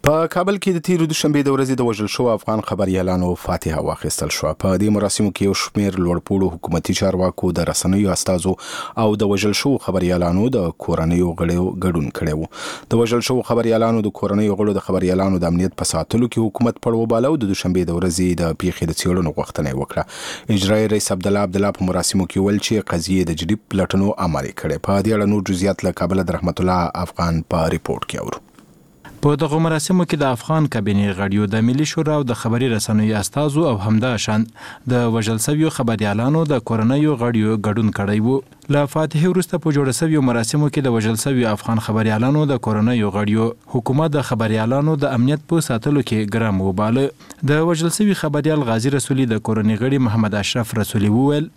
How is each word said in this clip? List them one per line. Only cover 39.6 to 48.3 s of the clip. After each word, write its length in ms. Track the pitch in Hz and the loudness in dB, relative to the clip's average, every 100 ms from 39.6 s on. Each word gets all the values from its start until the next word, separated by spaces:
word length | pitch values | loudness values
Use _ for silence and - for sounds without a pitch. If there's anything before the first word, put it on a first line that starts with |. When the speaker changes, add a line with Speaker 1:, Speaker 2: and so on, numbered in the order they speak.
| 160 | 0
Speaker 2:
جوړه 180 | 143 135 | 0 0
سویو 300 | 123 165 156 | 0 0 2
مراسمو 480 | 131 117 113 147 147 | 2 2 0 0 0
کې 100 | 147 | 0
د 80 | 135 | 0
وژل 280 | 117 107 110 | 2 0 0
سویو 320 | - 131 117 | 0 0 0
افغان 320 | 104 - 113 | 0 -2 -2
خبریالانو 680 | 113 110 110 107 123 147 151 | 0 0 2 2 2 2 2
د 120 | 131 | 0
کورنیو 520 | 113 107 110 123 104 | 0 0 2 2 0
غړیو 400 | 98 104 107 113 - - | 0 0 2 0 -2 -6
حکومت 380 | 131 110 131 160 | -4 0 0 2
د 100 | 147 | 0
خبریالانو 760 | 131 117 110 113 110 135 147 156 | -2 -2 0 0 0 0 0 0
د 100 | 143 | 0
امنیت 340 | 127 127 147 - | 2 2 0 0
په 100 | 170 | -2
ساتلو 420 | - 120 147 143 | 0 -2 0 0
کې 280 | 117 110 107 | 0 -2 0
ګرم 320 | 113 113 95 | 0 0 0
وباله. 480 | 95 92 107 123 139 - - - | 0 0 0 2 0 -4 -20 -6
د 80 | 139 | 0
وژل 380 | 151 165 165 165 | 2 2 2 0
سوي 240 | - 208 | 2 2
خبریال 460 | 190 156 | 2 0